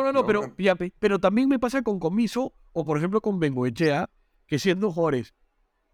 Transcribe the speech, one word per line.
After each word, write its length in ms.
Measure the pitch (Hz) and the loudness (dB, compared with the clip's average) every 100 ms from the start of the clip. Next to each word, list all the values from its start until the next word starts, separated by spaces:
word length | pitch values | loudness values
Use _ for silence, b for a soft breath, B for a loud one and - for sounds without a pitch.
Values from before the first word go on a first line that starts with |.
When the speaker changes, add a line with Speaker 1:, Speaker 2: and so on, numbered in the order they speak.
Speaker 1:
no, 100 | 269 | 4
no, 80 | 277 | 0
Speaker 2:
¿no? 40 | 214 | 2
Speaker 1:
pero, 280 | 208 131 - | 0 -2 -2
ya, 180 | 190 180 | 0 0
pe-, 180 | 180 - | -2 -2
pero 220 | 214 196 | 0 2
también 300 | 190 208 269 | 2 2 2
me 100 | 269 | 2
pasa 220 | 240 262 | 0 -2
con 180 | 233 196 | -2 -2
Comiso 540 | 160 196 233 240 262 - - | -2 0 -2 -2 -6 -8 -10
o, 140 | 170 156 | -6 -2
por 120 | 151 | 0
ejemplo, 220 | 170 214 | 0 0
con 200 | 220 190 | -2 0
Bengoechea, 720 | 156 127 123 110 160 143 - _ _ _ _ | 0 0 -2 0 0 2 -2 _ _ _ _
que 120 | 147 | -2
siendo 300 | 190 180 208 | 0 0 -2
jugadores 420 | 165 165 131 117 _ _ _ _ _ _ | 0 0 0 -4 _ _ _ _ _ _